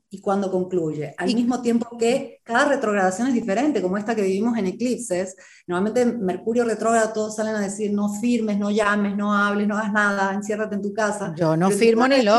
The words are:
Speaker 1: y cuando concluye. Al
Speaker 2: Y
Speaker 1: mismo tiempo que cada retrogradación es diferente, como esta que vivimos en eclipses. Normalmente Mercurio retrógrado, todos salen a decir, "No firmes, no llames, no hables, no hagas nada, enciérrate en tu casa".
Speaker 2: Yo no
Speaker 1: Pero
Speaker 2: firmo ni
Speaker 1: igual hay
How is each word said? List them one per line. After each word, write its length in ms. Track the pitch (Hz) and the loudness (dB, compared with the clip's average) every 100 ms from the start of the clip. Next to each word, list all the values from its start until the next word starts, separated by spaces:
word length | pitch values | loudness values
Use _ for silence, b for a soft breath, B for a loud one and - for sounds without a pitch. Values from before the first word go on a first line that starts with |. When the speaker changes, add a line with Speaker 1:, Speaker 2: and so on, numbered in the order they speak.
| _ | _
Speaker 1:
y 120 | 190 | -6
cuando 320 | 208 196 190 | -2 0 0
concluye. 640 | 185 180 180 160 147 143 - | -2 0 -2 -2 -4 -8 -4
Al 120 | 180 | 0
Speaker 2:
Y 40 | |
Speaker 1:
mismo 260 | 233 240 254 | 0 0 0
tiempo 360 | 233 233 - 240 | 0 0 -2 -2
que 420 | 233 277 277 - | 0 0 -2 -14
cada 220 | - 233 285 | -2 2 2
retrogradación 600 | 269 214 202 185 190 254 | 2 0 2 0 0 0
es 80 | |
diferente, 480 | 240 202 202 302 226 | 0 0 0 0 0
como 160 | 180 202 | 0 -2
esta 160 | 208 | -2
que 80 | 220 | -2
vivimos 340 | 190 196 233 226 | 0 0 0 0
en 100 | 185 | -2
eclipses. 680 | 190 247 226 - 180 185 B B B - | -2 -2 -4 -4 -4 -4 B B B -6
Normalmente 400 | 180 214 240 240 | -2 0 2 0
Mercurio 560 | - 185 180 220 233 | 0 -4 -4 -2 0
retrógrado, 480 | 233 214 220 226 214 | 0 0 2 2 2
todos 220 | 214 214 | -2 -4
salen 220 | 214 214 214 | -4 -4 -4
a 40 | |
decir, 300 | 202 208 208 | -4 -4 -2
"No 160 | 202 208 208 | -2 -2 -2
firmes, 360 | 240 233 214 202 | 0 0 0 -2
no 140 | 208 | 0
llames, 460 | 208 208 208 202 202 | 2 2 2 0 -2
no 180 | 208 | 0
hables, 320 | 202 202 208 208 | 2 2 0 -2
no 100 | 208 | -2
hagas 160 | 214 | -2
nada, 400 | 208 202 196 196 | 0 2 2 0
enciérrate 440 | 202 202 208 208 202 | -2 -4 -4 -4 -4
en 60 | |
tu 100 | 202 | -4
casa". 420 | 220 208 - 175 156 | -2 -2 -2 -6 0
Speaker 2:
Yo 200 | 160 160 | 2 4
no 100 | 190 | 2
Speaker 1:
Pero 80 | 202 | 4
Speaker 2:
firmo 260 | 226 226 262 | 4 4 4
ni 120 | 277 | 4
Speaker 1:
igual 100 | |
hay 80 | 202 | 6